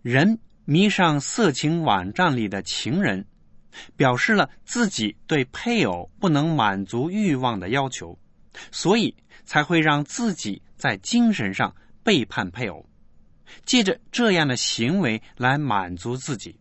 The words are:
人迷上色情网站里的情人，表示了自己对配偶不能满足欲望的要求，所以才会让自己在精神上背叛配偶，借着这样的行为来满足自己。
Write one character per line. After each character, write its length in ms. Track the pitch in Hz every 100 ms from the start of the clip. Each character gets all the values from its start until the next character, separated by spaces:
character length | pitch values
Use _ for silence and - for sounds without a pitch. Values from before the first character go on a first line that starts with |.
人 400 | 123 127 175 226 - _
迷 240 | - 147 208
上 320 | 190 175 147
色 320 | - - 214
情 300 | 131 151 170
网 320 | 156 101 90
站 240 | 104 180 131
里 100 | 107
的 140 | 98
情 400 | 92 - - 151
人， 240 | 185 95 104 _ _ - - - - -
表 200 | 135 123
示 160 | -
了 160 | 214 147 -
自 240 | - 240 233
己 300 | - 110 - -
对 180 | 156
配 400 | 127 - - 233
偶 260 | 131 87 87 -
不 120 | 196
能 260 | 147 156 156
满 300 | 107 98 95
足 240 | 117 147
欲 240 | 196 208
望 260 | 135 127 110
的 80 | 90
要 220 | 131 135
求， 280 | - 85 87 - _ - - -
所 240 | - 156 220
以 180 | 180 - _ -
才 180 | - 156
会 180 | 147 170
让 240 | 156 147
自 280 | 147 - 233
己 300 | 180 107 95 -
在 220 | - 139 101
精 380 | - 233 233
神 180 | 202 107
上 240 | 95 123 - - -
背 220 | - 190
叛 260 | 107 - 98
配 180 | 92 120
偶， 200 | 78 - _ - - - _ - - -
借 180 | 254
着 160 | 208 240 -
这 220 | - 233
样 160 | 185 147
的 80 | 123
行 440 | - - 117 185
为 220 | 151 110 - -
来 220 | 120 143
满 380 | 147 104 90 87
足 200 | 117 127
自 220 | 127 123
己。 200 | 87 -